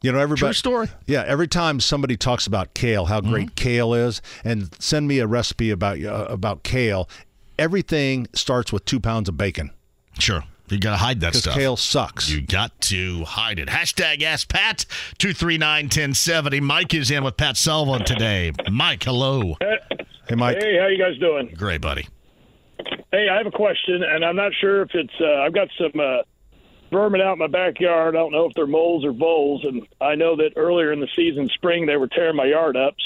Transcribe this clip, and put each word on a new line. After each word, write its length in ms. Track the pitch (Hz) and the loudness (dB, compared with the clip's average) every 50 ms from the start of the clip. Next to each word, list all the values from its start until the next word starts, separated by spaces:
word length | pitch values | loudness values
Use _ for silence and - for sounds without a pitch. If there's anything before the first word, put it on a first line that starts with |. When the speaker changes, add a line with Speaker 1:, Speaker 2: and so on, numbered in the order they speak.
Speaker 1:
You 120 | - 131 123 | -2 0 2
know, 40 | 135 | 2
everybody, 200 | 143 147 151 135 | 2 2 2 0
Speaker 2:
True 140 | 143 143 220 | 0 0 0
story. 340 | - - 254 247 233 220 - - - - | 0 0 0 0 0 -2 -4 -6 -8 -4
Speaker 1:
Yeah, 180 | - 143 139 101 | -2 -2 0 0
every 220 | 82 139 143 175 156 | 0 0 0 0 0
time 320 | - 180 170 160 147 131 | 0 0 0 0 0 0
somebody 340 | - - 156 143 139 127 123 | 0 0 0 0 0 -2 -2
talks 320 | 104 - 127 123 110 - | -2 0 0 0 0 -2
about 260 | - 98 98 92 - - | -2 -2 -2 -2 -4 -4
kale, 340 | - 123 120 110 101 87 | -2 0 0 2 0 0
how 120 | 85 104 107 | 0 0 0
great 280 | 95 107 117 107 98 | 0 0 -2 -2 -2
Speaker 2:
Mm-hmm. 80 | 82 - | -4 -4
Speaker 1:
kale 380 | - - 127 120 120 120 117 120 | -2 0 0 2 2 2 2 2
is, 280 | 120 120 120 107 - - - - - - | 0 0 0 -2 -6 -10 -14 -16 -8 -6
and 240 | 113 117 107 98 80 - - | -4 -4 -4 -4 -6 -10 -8
send 300 | - - 156 151 147 143 | -4 -2 0 0 0 2
me 100 | 139 135 | 2 2
a 80 | 117 | 2
recipe 420 | 107 117 120 110 - - - 117 110 | 2 0 0 -2 -2 -2 -2 0 0
about, 300 | 104 87 101 101 98 71 | 0 0 0 -2 -2 -4
uh, 240 | 80 104 104 107 104 - | -6 -6 -6 -6 -6 -6
about 340 | 120 98 98 107 98 - - | -6 -4 -4 -4 -4 -6 -4
kale, 460 | - - 127 123 110 98 92 90 - - - - _ _ _ _ - - - | -2 -2 0 0 0 0 -2 -4 -6 -10 -18 -20 _ _ _ _ -10 -4 -2
everything 680 | 151 165 180 196 160 - 165 151 139 135 135 131 120 - - | -2 0 0 -2 0 0 0 0 0 0 0 -2 -4 -4 -6
starts 380 | - - - 131 123 117 - | -4 -2 0 0 0 0 -2
with 140 | - 98 - | -4 -4 -2
two 160 | - - 120 | -2 -2 -2
pounds 260 | 95 117 113 113 104 | 0 0 -2 0 -2
of 100 | 98 85 | -2 -2
bacon. 340 | 71 101 98 - - 78 - - - _ _ _ _ _ _ - | -2 -2 -4 -4 -4 -8 -10 -12 -18 _ _ _ _ _ _ -6
Speaker 2:
Sure. 280 | - - - 101 78 - - - - _ - | -2 0 0 0 -2 -4 -8 -14 -20 _ -4
You 80 | 101 | -2
gotta 200 | 101 92 110 104 | -2 0 0 0
hide 220 | 95 104 123 131 107 | 2 0 0 0 0
that 120 | 80 85 82 | 0 0 0
Speaker 1:
'Cause 80 | - | 0
Speaker 2:
stuff. 140 | - - - | -2 -2 0
Speaker 1:
kale 200 | 139 139 135 127 | 0 0 0 0
sucks. 540 | 117 - - - 143 110 78 - - - - | -2 -2 0 0 0 0 -2 -4 -4 -4 -2
Speaker 2:
You 120 | 76 76 | -2 -2
got 380 | 71 - 92 95 110 117 - - | -2 0 0 0 0 -2 -4 -4
to 420 | - - 98 92 92 92 90 85 80 | -2 -2 -2 -2 -2 -4 -4 -6 -8
hide 320 | - - 110 113 117 104 | -6 -6 -6 -4 -4 -4
it. 120 | 85 69 - | -6 -4 -2
Hashtag 520 | - 156 170 - - - 175 160 151 143 | -2 -2 -2 -2 -2 0 0 0 0 0
Ask 260 | 151 160 156 139 - - | 0 -2 -2 -2 -4 -2
Pat, 360 | - 185 202 226 208 - - - - - - - - | 0 0 0 0 -2 -4 -6 -8 -8 -12 -12 -12 -4
two 160 | - - 202 175 | -2 -2 -2 0
three 240 | - 170 170 165 | 0 0 0 0
nine 320 | 160 156 151 151 151 147 143 | 2 2 2 2 0 0 0
ten 240 | - 156 151 139 135 | -2 0 0 0 0
seventy. 460 | - - 170 165 165 147 143 139 139 | 0 2 2 0 0 0 0 0 0
Mike 340 | 143 139 147 170 180 - - | 0 0 0 0 0 0 0
is 160 | 160 139 113 | 0 2 0
in 140 | 147 143 135 | 0 0 0
with 140 | 135 - | -2 0
Pat 200 | - 151 147 - | 0 0 0 0
Sullivan 480 | - - 160 156 156 151 135 131 123 101 | 0 0 2 2 2 2 0 0 0 0
today. 460 | - 127 107 110 110 104 95 87 82 73 - - - | 0 0 0 0 2 2 0 0 -2 -2 -4 -4 -2
Mike, 320 | 98 120 160 175 143 98 - | 0 0 0 0 -2 -2 -2
hello. 540 | 143 127 123 135 135 139 135 107 90 78 - | -2 0 2 2 2 0 0 0 -2 -2 -2
Speaker 3:
Hey. 180 | 185 208 220 214 - - - - - - - - - - | -2 -2 -2 -2 -4 -8 -10 -12 -12 -14 -20 -16 -8 -4
Speaker 1:
Hey, 60 | 220 | 0
Mike. 220 | 120 120 120 - 196 | 0 2 2 0 0
Speaker 3:
Hey, 160 | 208 214 196 175 | 0 2 2 2
how 60 | 190 | 2
you 140 | 196 190 190 | 2 2 2
guys 180 | 185 185 160 | 2 0 0
doing? 340 | 123 175 170 151 143 131 - 82 | 0 0 0 0 0 -2 -6 -8
Speaker 2:
Great, 240 | 82 101 101 85 78 | -6 -4 -2 -2 -2
buddy. 260 | - 76 71 71 - - - - _ _ _ _ _ _ _ _ _ _ _ - - - - - - _ | -2 -4 -4 -4 -8 -10 -16 -20 _ _ _ _ _ _ _ _ _ _ _ -14 -10 -10 -10 -10 -6 _
Speaker 3:
Hey, 180 | - 196 214 196 | 0 0 2 2
I 80 | 185 | 2
have 100 | 208 233 | 0 0
a 40 | 180 | -2
question, 520 | - - 214 202 165 - - 185 180 180 180 | 0 0 2 2 2 0 -2 -2 -2 0 0
and 200 | 147 156 160 165 | 0 0 0 0
I'm 120 | 170 170 | 0 0
not 160 | 190 202 202 - - | 0 0 0 0 0
sure 220 | - 196 202 196 190 | 2 2 2 2 0
if 80 | - - | 0 -2
it's, 200 | 175 151 - - - | -2 -4 -4 -2 0
uh, 220 | 165 156 147 139 | 2 2 4 2
I've 120 | 139 151 165 | 2 2 2
got 140 | 202 196 - - | 0 0 0 -2
some, 240 | - 175 156 - 156 | -2 -4 -2 0 0
uh, 180 | 147 135 127 123 113 - _ _ _ - - - - _ - - - - | 0 0 0 0 -2 -4 _ _ _ -20 -20 -20 -20 _ -20 -20 -8 -2
vermin 280 | 160 190 208 214 202 190 | 0 2 2 4 4 4
out 120 | 190 190 190 | 2 2 2
in 60 | 160 | 0
my 80 | 160 | 0
backyard. 680 | 156 139 180 185 175 - - 185 175 170 165 160 165 160 | 0 2 2 2 0 0 2 2 4 4 4 4 4 2
I 40 | 165 | 2
don't 120 | 165 151 | 2 2
know 140 | - 156 165 | 2 2 2
if 80 | 160 120 | 2 2
they're 140 | - 156 | 0 0
moles 360 | 139 147 160 165 170 175 160 139 | 2 4 4 4 4 2 2 0
or 80 | 147 | -2
voles, 520 | 123 113 156 165 170 156 143 143 143 135 - | 0 2 2 4 4 4 4 2 0 0 -2
and 180 | 143 131 120 - - _ _ | -4 -4 -4 -8 -10 _ _
I 140 | 131 143 151 | 0 0 2
know 220 | 147 165 165 165 | 2 2 2 4
that 180 | 147 156 151 - | 2 2 2 2
earlier 360 | 160 156 175 175 175 165 151 151 | 0 2 2 4 4 2 2 0
in 60 | 147 | 0
the 80 | 143 127 - | -2 -2 0
season, 340 | 175 170 170 147 143 139 120 - | 2 2 2 2 0 -2 -2 -2
spring, 320 | - - 175 170 170 165 | -2 0 0 2 2 2
they 100 | 147 147 | 2 2
were 100 | 147 131 | 2 0
tearing 280 | 120 - 170 175 165 160 | 0 0 0 0 2 2
my 100 | 147 131 | 2 2
yard 320 | 135 147 160 165 156 127 | 4 4 4 2 2 2
up, 160 | 127 135 139 - - - | 2 0 0 0 -2 -2